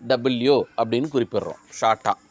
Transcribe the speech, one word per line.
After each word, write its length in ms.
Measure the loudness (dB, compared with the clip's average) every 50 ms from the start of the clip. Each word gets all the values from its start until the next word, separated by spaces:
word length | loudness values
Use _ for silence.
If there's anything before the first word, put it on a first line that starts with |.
| -4 -2
டபிள்யூ 560 | 0 0 0 0 0 2 2 4 4 4 2 0 _ -4
அப்படின்னு 300 | -2 0 0 -2 -2 -2 -2
குறிப்பிடுறோம் 460 | -2 -2 -2 -2 -4 -4 -6 -8 -14 _ -20 -8 -2
ஷார்ட்டா. 320 | 0 0 0 0 0 -4 -4 -4 _ _